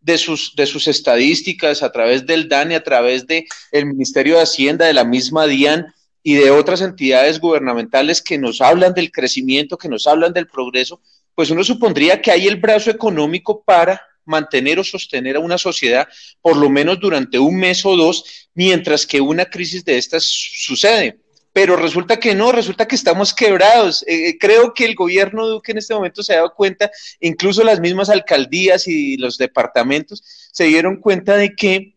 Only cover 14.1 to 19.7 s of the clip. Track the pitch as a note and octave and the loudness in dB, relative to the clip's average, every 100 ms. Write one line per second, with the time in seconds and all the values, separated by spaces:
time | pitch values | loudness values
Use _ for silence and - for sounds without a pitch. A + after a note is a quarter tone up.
14.1 | _ - D#3 D3+ C3 C3+ E3 F#3 F#3+ - | _ -6 -4 -2 -2 0 -2 -4 -10 -10
15.1 | C3+ B2+ C#3 E3+ F3 F3+ D#3+ B2+ B2 D3 | -8 -4 -4 -4 -4 -4 -4 0 0 -2
16.1 | - - _ E3 D3 D3 C#3 D#3 F#3 G3 | -10 -20 _ 0 4 4 2 0 0 -2
17.1 | D3+ B2+ B2 C#3 F#3 F#3 F3+ G3 F3+ D#3+ | -2 -2 0 0 2 0 0 0 2 2
18.1 | E3+ - - _ E3+ F#3 F3+ - D3 - | 0 -10 -20 _ -2 0 0 0 -2 0
19.1 | C#3+ C#3 D#3+ F3+ F3 E3+ | -2 0 -2 -4 -6 -10